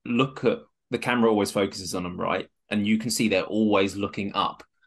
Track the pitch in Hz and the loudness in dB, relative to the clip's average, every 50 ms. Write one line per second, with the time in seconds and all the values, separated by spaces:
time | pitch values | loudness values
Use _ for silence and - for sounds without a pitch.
0 | - 120 120 120 135 139 - - 127 113 - - - _ _ _ _ - 123 113 | -8 -2 0 0 0 0 -2 0 0 2 2 0 -4 _ _ _ _ -6 -6 -4
1 | - 127 123 120 113 113 107 104 101 - - 104 98 95 - 101 92 87 95 92 | 0 0 2 4 4 4 4 4 2 0 0 0 -2 -2 -4 -8 -10 -8 -6 -6
2 | 90 90 90 90 92 85 90 95 - - _ _ _ - 107 107 101 107 110 110 | -6 -6 -6 -4 -2 -2 -2 -2 -4 -8 _ _ _ -4 -2 0 0 2 0 0
3 | 113 120 107 - 113 104 98 92 - - 104 107 110 107 101 98 101 98 95 101 | 0 -2 -2 0 0 2 2 0 0 0 0 2 2 4 4 4 2 2 0 -4
4 | 101 - - 107 98 101 - 98 92 - - - - _ _ _ _ | -6 -6 -4 -6 -8 -4 -2 -2 -2 -2 -4 -8 -16 _ _ _ _